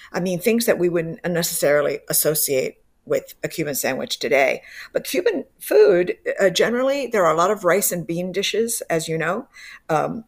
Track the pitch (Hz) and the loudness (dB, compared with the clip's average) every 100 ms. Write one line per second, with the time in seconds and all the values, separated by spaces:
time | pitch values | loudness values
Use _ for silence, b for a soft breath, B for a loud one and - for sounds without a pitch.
0 | B - 180 175 233 226 233 - 175 170 | B -6 -4 -2 0 2 2 2 2 0
1 | 165 - 175 170 170 - 151 147 143 147 | -2 -6 -4 -2 -2 0 2 2 2 -2
2 | - - 151 156 - 131 - - _ _ | -4 -2 0 0 0 0 -2 -8 _ _
3 | - 139 - - 160 - 151 131 - 131 | -4 -4 -4 -10 -8 -6 -6 -4 -2 -4
4 | 123 - 120 135 131 117 B B B - | -6 -6 0 2 4 0 B B B -6
5 | - - 480 339 - _ - 403 427 175 | -4 -2 0 -2 -6 _ 2 6 6 6
6 | 180 - - - 190 175 214 240 262 277 | 2 -2 -6 0 2 2 0 0 0 0
7 | 240 220 170 160 180 208 175 180 208 180 | -2 2 2 4 2 2 2 2 0 -4
8 | 160 170 180 175 196 202 233 - - 165 | -4 -4 -4 -4 -2 -2 -2 -4 -2 -2
9 | 160 160 156 208 262 B B B - 156 | -2 -2 -2 -4 -8 B B B -2 0
10 | 143 - | 0 -4